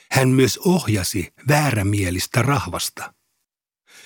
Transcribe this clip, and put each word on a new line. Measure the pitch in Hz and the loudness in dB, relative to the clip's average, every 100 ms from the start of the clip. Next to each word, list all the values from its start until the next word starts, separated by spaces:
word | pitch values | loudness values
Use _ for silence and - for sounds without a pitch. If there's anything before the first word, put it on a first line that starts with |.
| - | -4
hän | 135 131 | 2 4
myös | 131 127 - | 4 2 2
ohjasi | 185 180 113 107 95 101 85 _ 127 | 0 0 2 -2 -2 -6 -8 _ 0
väärämielistä | 147 143 110 98 104 92 90 - 123 | 2 2 0 0 0 -2 -4 -2 0
rahvasta. | 120 143 90 82 - - - _ _ _ _ _ _ _ _ - | 0 0 -2 -6 -8 -10 -16 _ _ _ _ _ _ _ _ -20